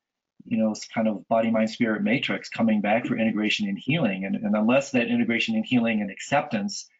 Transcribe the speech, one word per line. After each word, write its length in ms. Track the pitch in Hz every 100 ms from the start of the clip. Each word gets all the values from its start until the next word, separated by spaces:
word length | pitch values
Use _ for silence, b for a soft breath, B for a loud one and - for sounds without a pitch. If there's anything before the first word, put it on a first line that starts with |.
| _ _ _ _ -
you 120 | 113
know, 140 | 110
s-, 160 | 101 -
kind 140 | 117 110
of 200 | 98 -
body, 240 | 113 113
mind, 180 | 110 110
spirit 340 | - 113 104
matrix 460 | 104 131 - 98 -
coming 320 | - 117 107
back 240 | 101 113 131
for 120 | 110
integration 500 | 110 101 107 - 104
and 100 | 98
healing. 460 | - 165 117 95 98
And, 100 | 101
and 200 | 104 107
unless 360 | 110 135 135
that 160 | 123 117
integration 480 | 120 113 113 - 113
and 100 | 110
healing 360 | 123 117 110
and 100 | 101
acceptance, 800 | - - 139 - 107 101 - - _